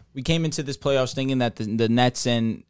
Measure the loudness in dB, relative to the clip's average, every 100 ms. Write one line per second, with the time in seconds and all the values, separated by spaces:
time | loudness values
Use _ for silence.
0 | -10 -8 -2 0 0 -4 -6 -4 0 0
1 | 0 -2 -2 0 0 -2 -4 0 2 4
2 | 2 2 -2 0 -2 -4 -10